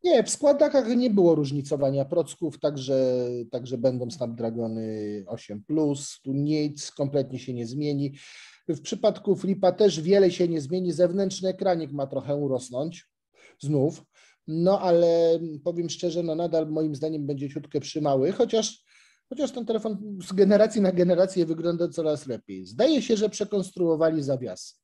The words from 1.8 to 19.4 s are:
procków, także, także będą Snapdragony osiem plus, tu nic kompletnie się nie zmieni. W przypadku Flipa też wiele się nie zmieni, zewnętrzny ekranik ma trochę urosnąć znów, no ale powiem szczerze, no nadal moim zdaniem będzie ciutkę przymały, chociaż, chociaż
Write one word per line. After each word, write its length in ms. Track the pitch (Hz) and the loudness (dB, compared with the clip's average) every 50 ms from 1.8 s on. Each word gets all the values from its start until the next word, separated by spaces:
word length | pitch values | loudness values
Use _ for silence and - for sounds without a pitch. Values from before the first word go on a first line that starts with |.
| 139 135 135 139 135 | 0 0 2 0 -2
procków, 540 | 139 175 170 160 - - _ 175 156 - - | 0 0 -2 -2 -2 -6 _ -8 -8 -8 -2
także, 680 | - 151 143 139 131 127 135 131 131 127 127 127 123 123 123 120 120 117 | -4 -2 -2 -2 -4 -2 0 2 2 2 0 0 -2 -2 -4 -6 -8 -6
także 280 | - 123 120 123 131 123 | -8 -8 -6 -6 -6 0
będą 320 | 117 135 127 123 123 117 | 0 0 0 0 -6 -8
Snapdragony 1120 | 110 - 123 120 117 117 113 113 113 117 113 113 110 113 113 110 110 107 107 104 104 104 98 - | -6 -6 -6 -8 -6 -4 -4 -4 -4 -4 -4 -4 -4 -6 -6 -6 -6 -6 -6 -6 -8 -8 -8 -10
osiem 360 | 117 117 - - 104 104 104 | -12 -12 -12 -14 -14 -14 -8
plus, 560 | _ 151 156 156 147 143 135 139 - - - _ | _ -2 0 0 0 -2 -4 -6 -14 -16 -12 _
tu 100 | 135 135 | -6 -4
nic 580 | 139 143 147 156 151 151 151 147 147 - - | -2 0 0 0 0 -2 -4 -4 -8 -14 -14
kompletnie 480 | _ - 143 135 139 143 131 131 135 123 | _ -4 -4 -2 0 -2 -2 -2 -6 -12
się 160 | - - 127 | -10 -8 -8
nie 120 | 120 120 | -8 -8
zmieni. 480 | 113 127 147 151 147 143 139 143 139 139 143 - - - - - - - _ _ - | -8 -6 -4 -4 -2 -2 -2 -4 -4 -6 -10 -20 -20 -20 -20 -20 -20 -20 _ _ -6
W 120 | 160 143 | -6 -6
przypadku 560 | - - - 202 - 214 202 - - 208 190 | -4 -8 -8 2 2 0 0 2 0 0 0
Flipa 360 | 185 - 185 196 190 190 180 180 | 0 2 -2 -2 2 2 2 4
też 280 | - 214 202 160 156 | 6 4 4 4 2
wiele 300 | 156 170 196 202 196 180 | 2 4 6 6 6 4
się 180 | 175 - 180 170 | 4 2 0 0
nie 120 | 170 160 | 0 -2
zmieni, 320 | 139 131 170 185 185 180 160 | -4 -4 -4 -2 -2 -2 2
zewnętrzny 560 | 147 180 175 170 196 196 190 190 - 185 185 | 2 2 2 4 0 -2 -2 -4 -4 -4 -4
ekranik 440 | 185 185 196 190 180 165 160 143 139 | -4 0 0 0 0 0 -2 -6 -6
ma 140 | 143 139 | -6 -6
trochę 300 | 139 139 135 - 139 143 | -4 -6 -8 -4 -4 -4
urosnąć 720 | 143 147 135 131 123 - - 123 123 147 165 175 - _ _ _ _ _ _ _ _ _ - _ _ | -2 -2 -2 -2 -4 -4 -6 -6 -6 -6 -6 -8 -12 _ _ _ _ _ _ _ _ _ -20 _ _
znów, 420 | - 143 151 139 131 151 175 - - _ _ _ _ _ _ _ _ | -4 -2 0 2 2 0 -2 -6 -20 _ _ _ _ _ _ _ _
no 340 | - 156 165 170 185 196 202 | -8 -4 0 2 2 2 2
ale 580 | - 185 170 170 170 170 165 170 165 165 165 170 165 165 151 143 143 | 4 4 4 4 6 4 4 4 4 4 2 0 -2 -6 -10 -8 -6
powiem 260 | 175 170 170 175 165 | -6 -4 -4 -6 -6
szczerze, 320 | - - - 175 160 175 170 | -6 -4 -4 -4 -2 -2 -2
no 120 | 165 156 | -2 -2
nadal 360 | 156 175 170 165 160 160 156 | -2 -2 0 0 0 -2 0
moim 240 | 156 156 160 156 147 | -2 -2 -2 -2 -4
zdaniem 320 | 127 151 156 160 156 143 | -4 -6 -6 -4 -4 -4
będzie 220 | 139 147 135 139 139 | -6 -6 -6 -6 -8
ciutkę 320 | 139 156 147 - - 147 | -8 -10 -12 -6 -6 -6
przymały, 520 | - - - 160 147 147 139 135 131 165 196 | -6 -4 -6 -2 0 2 2 2 2 0 2
chociaż, 520 | - 240 233 - 226 - - - _ _ _ _ _ _ _ _ _ _ _ | 0 0 2 2 -2 -2 -2 -8 _ _ _ _ _ _ _ _ _ _ _
chociaż 240 | 262 262 | -6 -4